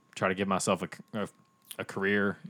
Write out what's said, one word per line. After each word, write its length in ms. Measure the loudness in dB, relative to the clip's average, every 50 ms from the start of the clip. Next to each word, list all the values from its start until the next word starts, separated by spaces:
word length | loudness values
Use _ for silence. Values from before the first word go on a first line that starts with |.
| _ _ -4
try 120 | 0 0 2
to 60 | 2
give 140 | 0 0 0
myself 340 | 0 0 2 2 0 0 0
a 40 |
c-, 160 | -4 -10 -12 -16 _ -8 -6
a, 100 | -6 -6 -8 _ _ _ _ _ _ -14 -10 -10
a 60 | -10
career, 540 | -8 -4 -2 2 2 4 4 2 2 0 -4 -8 -8